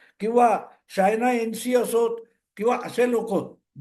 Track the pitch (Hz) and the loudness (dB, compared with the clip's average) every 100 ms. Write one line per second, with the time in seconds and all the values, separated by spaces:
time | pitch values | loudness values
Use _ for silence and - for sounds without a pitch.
0 | _ - 208 240 240 185 - _ _ - | _ -8 0 4 4 2 -4 _ _ 0
1 | 190 226 247 240 226 214 247 247 208 233 | 2 2 0 0 -2 -6 -2 0 0 0
2 | 226 226 - _ _ - 220 240 160 175 | 0 -2 -12 _ _ -4 -2 -2 -4 0
3 | 247 233 - 180 - - _ 139 | 0 0 0 -4 -4 -14 _ -4